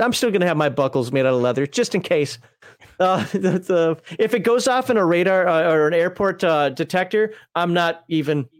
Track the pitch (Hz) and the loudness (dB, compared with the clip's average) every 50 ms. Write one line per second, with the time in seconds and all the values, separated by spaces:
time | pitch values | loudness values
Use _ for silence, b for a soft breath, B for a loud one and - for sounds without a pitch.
0 | 220 254 240 - - 233 190 202 180 175 165 151 156 143 127 147 139 135 - 139 | 0 -2 0 0 0 0 0 0 0 0 0 0 0 0 0 -2 -2 -2 -2 -2
1 | 123 123 131 135 131 131 127 123 120 123 120 127 139 139 - - 240 - - 190 | -4 -2 -2 0 0 0 2 0 0 0 0 -2 -4 -4 -2 -2 -2 -2 -2 -4
2 | - - 175 156 147 - - - B B B B B B B B B B B B | -2 0 0 0 0 -2 -6 -12 B B B B B B B B B B B B
3 | 185 185 190 170 - - - 196 196 185 - 185 185 - 190 170 165 165 165 - | 0 0 0 0 -2 -4 -4 -2 -2 0 -2 -2 -2 0 0 2 2 0 0 -4
4 | B B 175 B 220 220 - 233 170 226 233 247 - 269 247 254 254 254 247 214 | B B -6 B -2 0 0 0 2 2 2 2 2 2 0 0 0 0 0 2
5 | 190 165 175 175 180 190 190 185 185 180 165 160 165 170 160 156 151 151 175 165 | 2 2 2 2 2 2 2 2 2 2 2 2 2 2 4 4 2 2 2 2
6 | 170 180 175 - 202 190 185 - - 175 160 151 147 139 131 - 160 - - 180 | 0 0 -2 -2 -2 -2 -2 0 0 0 2 2 0 0 -2 -4 -4 -2 -2 -2
7 | 185 180 - 214 214 214 214 B B B B 170 175 175 170 175 170 170 165 - | -2 0 0 0 0 -2 -4 B B B B -2 -2 0 0 0 0 0 -2 -6
8 | - - 165 160 147 143 156 147 131 123 _ _ | -6 -4 -4 -2 -2 0 -2 -2 -4 -6 _ _